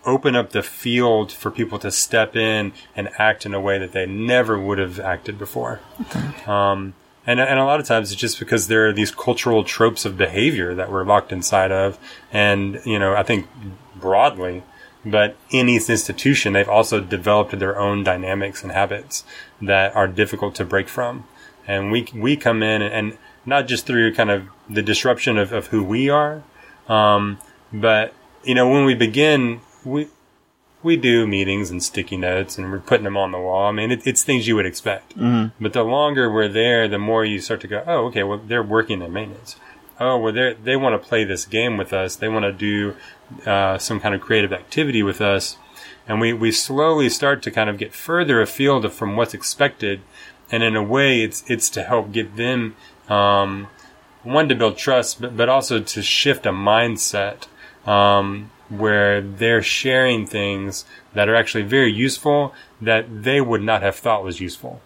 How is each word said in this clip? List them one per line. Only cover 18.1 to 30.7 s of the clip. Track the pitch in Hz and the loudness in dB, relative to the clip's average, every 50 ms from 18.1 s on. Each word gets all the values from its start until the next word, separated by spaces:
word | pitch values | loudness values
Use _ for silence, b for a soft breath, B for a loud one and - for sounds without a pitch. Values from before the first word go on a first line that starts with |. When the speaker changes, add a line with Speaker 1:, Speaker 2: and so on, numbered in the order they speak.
| 90 90 92 92 95 98 98 98 95 - - | 0 -2 -2 -4 -4 -4 -4 -6 -8 -10 -12
Speaker 1:
and | 95 | -4
habits | 85 95 101 98 104 104 - - - - - B B B B B B B | -2 0 0 0 -2 -8 -10 -10 -12 -12 -12 B B B B B B B
that | 104 98 98 95 95 98 - | 0 2 4 4 4 2 2
are | 107 98 95 | 2 0 0
difficult | 92 90 104 98 - 95 104 101 - | 2 0 0 0 0 -6 -6 -6 -4
to | - 98 | -6 -6
break | - - 95 95 - | -2 -2 -2 -2 -4
from. | - - 123 120 123 131 110 - B B B B B B - - | -6 -6 -6 -6 -6 -10 -16 -18 B B B B B B -8 -6
And | 101 98 98 101 | -4 -4 -2 -2
we, | 107 123 117 - - | -2 -2 -2 -4 -10
we | 113 104 127 147 | -4 -2 -2 -2
come | 147 - 120 117 110 107 | 0 0 0 0 2 0
in | 110 110 107 | 0 0 0
and, | 104 104 | -2 -2
and | 110 110 104 104 107 - B B B B B | -2 -4 -4 -4 -8 -12 B B B B B
not | 120 135 143 135 120 | 0 0 0 0 0
just | 131 110 - | -4 -4 -4
through | - 131 117 113 110 110 | -2 2 2 2 2 2
kind | - 117 107 | 2 0 2
of | 101 98 95 98 - _ _ - | 2 -2 -2 -10 -20 _ _ -6
the | 104 104 | -4 -4
disruption | 104 101 104 - - 131 123 - - 135 117 107 | 0 0 -2 0 2 0 0 2 2 0 2 2
of, | 101 98 | 0 0
of | 117 107 - - | -2 -8 -6 -2
who | - 110 98 | -2 -2 0
we | 92 107 120 135 139 | 0 0 0 2 2
are, | 143 147 151 147 151 156 147 _ B B B B B B B - | 2 2 2 0 -4 -8 -14 _ B B B B B B B 0
um, | 113 107 107 104 104 101 104 104 101 98 B B B B _ _ | 2 4 6 6 4 4 2 -2 -6 -8 B B B B _ _
but, | 110 107 104 113 110 107 110 - - _ _ _ _ - - | -8 0 2 4 4 4 2 -2 -6 _ _ _ _ -12 -2
you | 131 127 | 0 2
know, | 123 123 127 | 4 4 4
when | 135 143 139 | 4 4 4
we | 135 127 | 4 4
begin, | 113 120 113 110 135 147 156 151 139 127 120 117 117 - _ _ _ _ | 4 2 0 2 2 4 4 4 4 2 0 -4 -6 -12 _ _ _ _
we, | 131 131 147 151 151 _ _ _ _ _ _ _ _ _ _ _ _ | -6 -6 -6 -6 -6 _ _ _ _ _ _ _ _ _ _ _ _